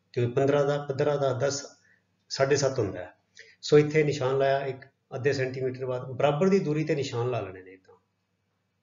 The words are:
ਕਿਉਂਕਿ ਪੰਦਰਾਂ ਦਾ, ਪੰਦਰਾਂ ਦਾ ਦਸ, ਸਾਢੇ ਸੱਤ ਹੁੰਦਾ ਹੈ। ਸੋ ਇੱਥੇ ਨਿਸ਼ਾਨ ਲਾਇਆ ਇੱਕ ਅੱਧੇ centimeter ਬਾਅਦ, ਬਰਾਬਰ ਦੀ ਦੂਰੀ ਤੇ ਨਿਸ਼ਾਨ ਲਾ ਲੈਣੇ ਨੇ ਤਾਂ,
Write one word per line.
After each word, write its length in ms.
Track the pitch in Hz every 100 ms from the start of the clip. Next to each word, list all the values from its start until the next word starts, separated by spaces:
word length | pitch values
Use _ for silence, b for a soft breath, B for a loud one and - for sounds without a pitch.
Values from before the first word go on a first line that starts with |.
| _
ਕਿਉਂਕਿ 200 | - 120
ਪੰਦਰਾਂ 320 | 127 139 143 139
ਦਾ, 120 | 143
ਪੰਦਰਾਂ 400 | - 135 147 143
ਦਾ 160 | 139
ਦਸ, 320 | 120 139 139 - b b b _ _ _
ਸਾਢੇ 240 | - 139 139
ਸੱਤ 240 | 135 -
ਹੁੰਦਾ 200 | 98 90
ਹੈ। 140 | 90 - _ B B B
ਸੋ 180 | - 151
ਇੱਥੇ 240 | 151 156
ਨਿਸ਼ਾਨ 340 | 147 131 127 139
ਲਾਇਆ 280 | 135 135 135
ਇੱਕ 200 | 123 - _ _ 131
ਅੱਧੇ 180 | 131
centimeter 520 | 131 127 131 127 127 131
ਬਾਅਦ, 200 | 127 127
ਬਰਾਬਰ 440 | 120 139 147 190
ਦੀ 100 | 196
ਦੂਰੀ 240 | 147 151
ਤੇ 120 | 160 151
ਨਿਸ਼ਾਨ 340 | 123 120 123
ਲਾ 100 | 117
ਲੈਣੇ 240 | 98 92
ਨੇ 140 | 92 95
ਤਾਂ, 180 | _ 92 _ _ _ _ _ _ _ _